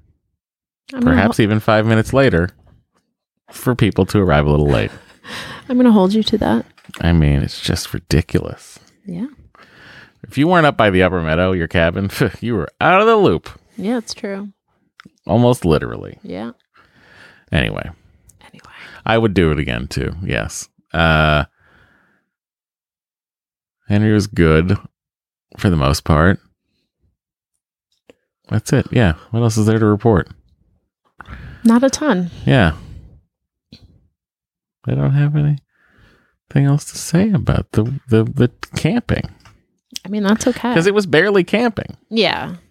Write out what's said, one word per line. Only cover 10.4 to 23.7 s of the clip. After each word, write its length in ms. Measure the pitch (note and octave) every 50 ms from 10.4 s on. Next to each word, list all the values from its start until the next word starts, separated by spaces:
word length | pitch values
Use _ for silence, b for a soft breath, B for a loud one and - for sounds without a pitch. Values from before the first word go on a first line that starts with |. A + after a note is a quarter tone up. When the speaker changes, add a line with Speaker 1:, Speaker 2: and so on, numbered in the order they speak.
| C#3+ E3+
Speaker 2:
weren't 180 | F#3 F3 D#3
up 120 | C#3+ B2+ -
by 120 | A2+ G#2
the 140 | F#2 F#2 F#2
Upper 180 | F2+ F2+ F2+
Meadow, 300 | E2 D#2 D#2 E2 F2+ F#2
your 160 | F#2+ F2+ E2 D#2+
cabin, 420 | - F2 E2 E2+ F2+ G2 G2 F#2+ - - D3
<laughs> 140 | G2 - -
you 140 | - A2+ A#2+
were 140 | G2 D#2 - - -
out 220 | - D#3 F3+ F#3+
of 60 | G#3+ A3+
the 80 | A3+ G#3+
loop. 320 | F#3+ C3 F2 D2+ - - - - _ _ _ -
Speaker 1:
Yeah, 200 | F#3 G3+ B3 A#3+
it's 160 | A3 - -
true. 360 | - - G3+ G3 G3 G3+ G3+ - _ _ _ _ _ _ _ _ _ - - _ _ - -
Speaker 2:
Almost 360 | F2+ A#2 A#2+ A#2+ B2 - -
literally. 560 | F2 D#2 C2+ C2+ A#1 A1+ G1+ G1+ G1+ - - -
Speaker 1:
Yeah. 280 | - F2 F#2 G#2+ A#2 - _ _ _ _ b b b b b b b b b b b b b b b
Speaker 2:
Anyway. 380 | - D2+ B1 G#1+ G1+ G1+ G1+ - E2+ _ _ _ _ _ _ _ _ _
Speaker 1:
Anyway. 320 | - - - - - B B B B B B B B
Speaker 2:
I 120 | - A2+ A2+
would 160 | A2+ A2+ F#2
do 180 | G2 F2 D#2+
it 80 | D2+ D2
again, 280 | D2 C2+ A#1+ A1+ C2 D2
too. 240 | - - C2+ - - E2
Yes. 460 | F2+ F2+ - A1 G#1 - - - - - _ _ _ _ -
Uh, 520 | E2 E2 E2 D#2+ D#2 D#2 D#2 D2+ D2 C#2+ - _ _ _ _ _ _ _ _ _ _ _ _ _ _ _ _ _ _ _ _ _ _ _ _ _ _ _ _ _ _ _ _ _ _ _ _ _ _ _ _ _ _ _ _